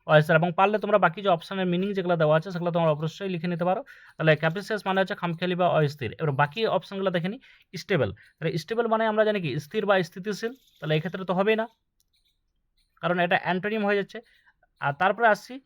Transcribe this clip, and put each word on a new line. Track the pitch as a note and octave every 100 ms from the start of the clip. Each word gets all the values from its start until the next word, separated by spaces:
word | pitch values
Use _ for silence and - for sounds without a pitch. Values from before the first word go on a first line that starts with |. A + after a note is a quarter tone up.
| -
অস্থির, | D3+ D3+ D#3+
এবং | F3
পারলে | E3+ G3+ G#3+
তোমরা | G#3 G#3
বাকি | F3+ E3
যে | G3
অপশনের | E3+ - G3 F#3
মিনিং | F3 G3
যেগুলো | G3 F3 E3+
দেওয়া | D#3 D#3
আছে | G3
সেগুলো | F3 E3+
তোমরা | E3+ E3
অবশ্যই | D3 D#3+ - G3
লিখে | F3+ F3+
নিতে | E3+ F3
পারো। | G3 C#4 - - -
তাহলে | D#3 D#3
ক্যাপ্রিসিয়াস | E3 F#3+ G3 G#3+ F#3+
মানে | F#3+
হচ্ছে | F#3+ G3
খামখেয়ালি | F3 E3 F3+ F3+
বা | F3
অস্থির। | D#3 D3 D3 A2+ -
এবার | D#3
বাকি | C3+ C#3+ A3+ G#3+
অপশনগুলো | F3 - G3 F#3+
দেখে | F3+ F3+
নিই। | B3+ - _ _ -
স্টেবল, | - F3+ G#2+
তাহলে | - _ _ D#3+ E3
স্টেবল | - A3+ A3+
মানে | A3 A3
আমরা | G#3+ G#3+
জানি | G#3
কি? | D#3+ C#3+
স্থির | - A3 G3+
বা | F#3+
স্থিতিশীল। | E3 G3 G3+ F#3+ A3+
তাহলে | C4+ _ _ D3+ D#3
এক্ষেত্রে | F3 F#3+ F#3
তো |
হবেই | F3+ G3 A3
না, | A3+ _ _ _ _ _ _ _ _ _ _ _ _ _
কারণ | E3+ F3
এটা | F3 F#3
অ্যান্টোনিম | D#3+ F#3 G3+ A3 G3+
হয়ে | G3+
যাচ্ছে। | G3 A3+ - _ _ _ _ _
আর | C#3
তারপরে | C#3 F#3 G3+ A#3
আসছি | G#3 - C4